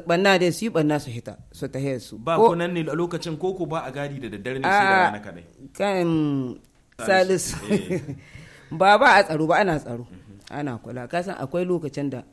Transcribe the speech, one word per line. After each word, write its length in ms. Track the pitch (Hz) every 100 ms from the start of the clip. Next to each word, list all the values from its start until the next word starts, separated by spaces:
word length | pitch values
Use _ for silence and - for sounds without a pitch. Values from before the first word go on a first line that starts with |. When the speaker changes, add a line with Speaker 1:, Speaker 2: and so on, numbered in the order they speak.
| -
Speaker 1:
ɓanna 300 | 170 196 190
dai 120 | 175
su 120 | -
yi 60 | 120
ɓanna 280 | 165 151 151
su 100 | 139
hita, 260 | 120 113 101 -
su 160 | - 135
tahe 300 | 131 139 131
su. 180 | - 107
Speaker 2:
Ba 180 | 120 165
Speaker 1:
Ko 120 | 226
Speaker 2:
ku 60 | 185
nan 160 | 175
ne 80 | 175 160
a 60 |
lokacin 420 | 151 175 170 175 156
ko 160 | 185
ku 120 | 190 165
ba 140 | 160
a 60 | 139
gadi 280 | 135 143 139
da 80 | 120
daddare 300 | 101 104 131
ne 60 |
sai 200 | 147 196
da 120 | 196 196
Speaker 1:
a 80 |
Speaker 2:
rana 160 | 180 104
kaɗai? 240 | 104 87 85 - -
Speaker 1:
kan 360 | - 196 190 170 160 151 139 127 113 - _ _ -
Speaker 2:
Salisu. 580 | - 190 185 185 - -
Speaker 1:
Salisu. 0 | 208
Speaker 2:
Eh. 280 | 208 185 185 143 135 - -
Speaker 1:
<laughs> 380 | - - - 160
Ba, 140 | 190 208
ba 200 | - 190
a 60 |
tsaro 220 | 196 156 156
ba, 60 | 165
ana 220 | 202 156
tsaro. 260 | - 120 120
Speaker 2:
Mhm. 400 | 92 110 101 -
Speaker 1:
Ana 240 | 135 147 117
kula. 300 | - 120 123
Ka 120 | 170 180
san 80 | -
akwai 220 | 170 175 180
lokacin 400 | 180 170 - 143
da 120 | 131 -